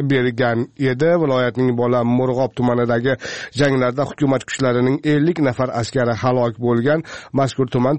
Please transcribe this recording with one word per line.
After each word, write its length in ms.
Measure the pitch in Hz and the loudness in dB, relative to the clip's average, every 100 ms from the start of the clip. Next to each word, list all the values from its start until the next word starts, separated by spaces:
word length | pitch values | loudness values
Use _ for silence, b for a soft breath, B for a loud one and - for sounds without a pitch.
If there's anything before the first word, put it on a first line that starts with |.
| 139 | 0
bergan 480 | 135 123 117 123 117 120 - 139 | 0 0 0 0 0 -4 -4 -2
edi. 200 | 127 160 175 | 0 2 2
Viloyatning 540 | 151 127 123 120 127 120 | 2 0 0 0 0 0
Bola 220 | 120 123 120 123 | 0 2 2 2
Murg'ob 340 | 127 123 127 - | 0 0 -2 0
tumanidagi 560 | 123 120 120 117 127 131 B B B 110 | 0 2 0 0 0 -2 B B B -2
janglarda 440 | 143 135 127 127 135 | 0 2 0 -2 -6
hukumat 360 | - 143 131 - | -2 0 0 -2
kuchlarining 520 | - 131 120 127 139 151 | -2 0 2 2 0 0
ellik 280 | 147 156 165 139 | 2 2 2 0
nafar 220 | 117 127 117 | 0 -2 -2
askari 320 | 113 135 120 110 | -4 0 0 0
halok 380 | 127 127 120 113 120 | 0 2 0 -2 0
bo'lgan. 360 | 117 127 156 - B B 131 | 2 2 0 -2 B B -2
Mazkur 280 | 135 - 135 | -2 0 -2
tuman 240 | 123 127 | 0 0